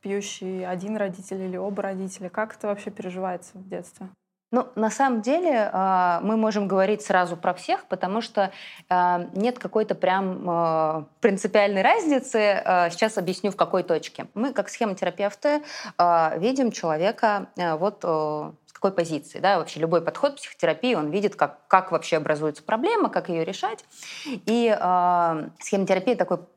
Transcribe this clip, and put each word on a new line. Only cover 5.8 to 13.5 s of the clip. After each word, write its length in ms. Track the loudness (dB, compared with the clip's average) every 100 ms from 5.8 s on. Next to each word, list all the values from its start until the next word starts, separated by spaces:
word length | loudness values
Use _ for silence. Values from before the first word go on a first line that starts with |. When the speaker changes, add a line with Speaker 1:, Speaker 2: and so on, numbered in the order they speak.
| 2 4 4 2
Speaker 2:
мы 140 | 0 2
можем 320 | 2 0 0
говорить 340 | 2 2 0
сразу 340 | 2 2 2 0
про 160 | -2
всех, 320 | -2 -2 -4 -2
потому 340 | -4 -2 -4
что, 320 | -4 -2 -2 -2 -20 -20 0
а, 380 | 2 4 2 -2
нет 240 | -2 -2 -2
какой-то 360 | -2 0 0 0
прям, 480 | 2 2 0 -4 -2
а, 560 | 0 2 2 2 0 -6 _
принципиальной 600 | 2 2 2 4 4 4
разницы. 800 | 4 4 4 0 2 2 4 2
А, 260 | 2 2 2
сейчас 280 | 2 -2 0
объясню, 320 | -4 -2 -4